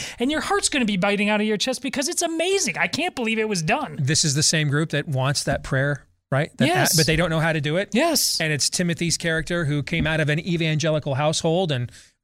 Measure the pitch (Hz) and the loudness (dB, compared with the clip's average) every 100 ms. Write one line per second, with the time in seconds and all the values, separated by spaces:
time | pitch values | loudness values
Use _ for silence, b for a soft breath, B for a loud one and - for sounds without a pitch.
0 | B B 247 302 - 403 - 294 233 202 | B B 0 0 0 0 2 0 0 2
1 | 202 202 208 208 214 208 - 247 277 - | 0 2 2 2 2 0 -2 -2 -4 -4
2 | 302 311 339 330 349 392 262 156 175 - | -2 -2 -2 -2 0 0 0 -2 -2 -2
3 | 349 349 220 220 220 196 160 269 214 143 | -4 -2 -2 0 0 0 0 0 -2 -2
4 | 131 - 160 139 - 160 151 143 160 147 | 0 2 2 2 2 2 2 0 0 -2
5 | 147 131 131 139 - 143 - 135 143 139 | -2 -2 0 -2 -2 -4 -2 -2 0 -2
6 | - _ - 135 151 - 277 370 156 156 | -8 _ -4 -2 -2 0 2 2 2 2
7 | 156 156 170 160 165 160 151 165 202 214 | 2 2 2 2 0 0 0 -2 0 2
8 | 330 294 - - 160 151 - - 175 170 | 2 2 0 0 0 0 0 0 -2 0
9 | 170 - 170 160 156 175 147 147 139 165 | -2 -2 -2 -2 -2 -2 0 -2 -2 0
10 | 160 160 147 151 - 170 160 156 160 151 | 0 2 2 0 0 0 0 0 2 0
11 | 147 131 151 156 165 165 185 127 123 B | 0 0 0 2 2 2 0 -2 -4 B
12 | B B | B B